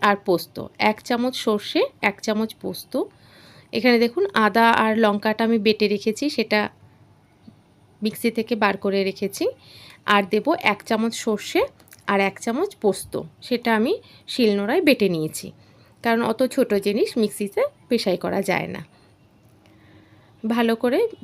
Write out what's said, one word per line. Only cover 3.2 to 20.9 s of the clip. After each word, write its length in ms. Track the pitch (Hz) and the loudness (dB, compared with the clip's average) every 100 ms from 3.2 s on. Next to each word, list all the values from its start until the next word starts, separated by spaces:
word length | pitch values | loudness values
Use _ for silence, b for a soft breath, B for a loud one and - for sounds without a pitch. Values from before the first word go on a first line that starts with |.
| b b b b b | b b b b b
এখানে 240 | 233 247 233 | 0 4 4
দেখুন 260 | 233 339 392 - | 2 0 0 2
আদা 300 | 214 226 233 - | 2 4 4 4
আর 160 | 220 220 | 2 2
লঙ্কাটা 440 | 214 208 214 214 | 2 2 -2 0
আমি 140 | 226 233 | 2 2
বেটে 280 | 214 214 208 | 2 2 0
রেখেছি, 360 | 202 226 214 294 | 0 -2 -2 -2
সেটা 300 | 262 214 214 208 - - _ _ _ _ _ - - _ _ _ _ | -2 0 0 -2 -8 -20 _ _ _ _ _ -20 -20 _ _ _ _
মিক্সি 280 | 214 - 233 | -6 -2 -2
থেকে 240 | 226 220 220 | -2 -4 0
বার 180 | 208 190 | 0 2
করে 240 | 196 196 | 0 0
রেখেছি। 400 | 190 196 196 - 415 - B B B B - | 0 -2 -6 -2 -4 -4 B B B B 0
আর 160 | 202 196 | 2 2
দেব 180 | 208 269 - | 0 0 0
এক 160 | - 202 | 0 -2
চামচ 320 | - 220 226 - | -2 -2 -2 -2
সর্ষে 440 | 233 208 - 359 554 - _ - - | -4 -4 -2 -2 -2 -6 _ -10 -2
আর 100 | 196 | 0
এক 160 | 196 - | 0 -2
চামচ 300 | - 262 415 - | -4 -4 -4 0
পোস্ত, 320 | 202 190 - - 160 - | -2 -2 -6 -10 -10 -16
সেটা 280 | - 240 233 220 | -6 -2 0 2
আমি 160 | 247 466 B B - | 2 -2 B B -8
শিলনোড়ায় 540 | - 220 202 202 339 | 2 2 2 0 2
বেটে 260 | 330 247 190 | 2 2 2
নিয়েছি, 380 | 165 156 - - - b b b _ | 0 -4 -8 -14 -18 b b b _
কারণ 160 | 233 226 | -2 0
অত 160 | 233 220 254 | 0 0 0
ছোট 180 | - - 202 | 0 0 0
জিনিস 260 | 202 214 440 240 | 0 0 -2 0
মিক্সিতে 440 | 208 - 202 - 571 - - | -2 -2 -4 -2 -4 -4 -2
পেশাই 320 | 233 196 180 | 0 0 -2
করা 240 | 175 190 | -2 -2
যায় 280 | 196 180 175 | -2 -2 -4
না। 120 | - 156 b b b _ _ _ _ _ b b b b b b _ | -10 -14 b b b _ _ _ _ _ b b b b b b _
ভালো 300 | 220 233 226 226 | -2 2 2 2
করে 240 | 247 | 2